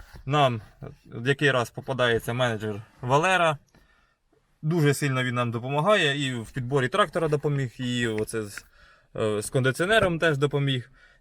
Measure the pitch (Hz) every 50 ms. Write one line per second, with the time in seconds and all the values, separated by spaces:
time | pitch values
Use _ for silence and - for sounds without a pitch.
0 | - - - - - - 139 151 143 131 120 110 - - - _ - 127 - _
1 | _ - - - 117 131 143 139 151 143 127 127 117 - - - - - 135 123
2 | 123 120 117 110 - - 117 123 127 120 113 104 107 107 104 101 110 - _ _
3 | - 123 131 143 165 185 190 180 170 165 151 139 - _ _ - _ _ _ _
4 | _ _ _ _ _ _ _ _ _ _ _ _ - 151 165 175 147 147 139 -
5 | 151 143 131 127 127 127 120 123 123 120 113 117 110 131 143 147 151 196 214 202
6 | 165 143 139 143 143 131 127 120 110 - - 139 123 120 139 143 127 123 - 190
7 | 208 165 - 175 165 156 151 147 - 151 143 139 135 120 - - 127 123 123 123
8 | 120 117 110 107 107 - - 113 107 101 98 - - - _ _ - - - _
9 | _ _ _ - 110 107 107 104 107 - - 131 123 131 127 - 165 185 220 226
10 | 202 185 170 160 165 165 151 139 143 143 - 143 139 139 135 127 120 - - -
11 | - - _ _